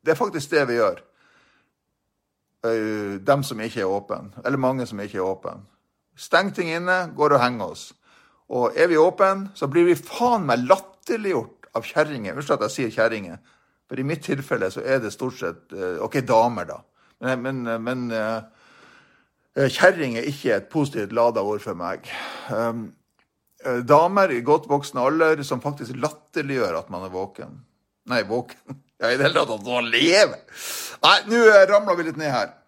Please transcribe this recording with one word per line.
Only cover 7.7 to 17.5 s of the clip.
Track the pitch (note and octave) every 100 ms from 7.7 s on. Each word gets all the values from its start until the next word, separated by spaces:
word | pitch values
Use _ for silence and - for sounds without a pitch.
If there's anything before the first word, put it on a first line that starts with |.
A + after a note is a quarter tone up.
| D#2+ - _ _ _ _ _ _
Og | B2+ A#2+ -
er | E3+
vi | D#3+
åpen, | E3 F3+ F#3+ G3 G3
så | - C#3+
blir | D#3 F3
vi | E3+
faen | - - A#3+ A3+ D3+
meg | A#2+ B2
latterliggjort | F#3+ - _ - A3+ G3+ D#3 - _ - -
av |
kjerringer. | - - D3+ C3+ G2
Unnskyld | F2+ C#3+ C#3
at | G#2
jeg |
sier | - A#2 G#2+
kjerringer. | A2+ A2+ F#2 F#2 _ _ _ _ _
For | -
i |
mitt | C3+ E3
tilfelle | - C#3+ C3 A#2+ F#2
så | - -
er | C3+
det | A2
stort | - B2+ -
sett, | F2+ E2+ _ F#2+
eh, | F#2 E2+
ok, | A2 C#3+
damer | B2 A2+ A#2 A2+
da. | E2+ - _ _ _ _
Men, | B2 C3
men, | B2+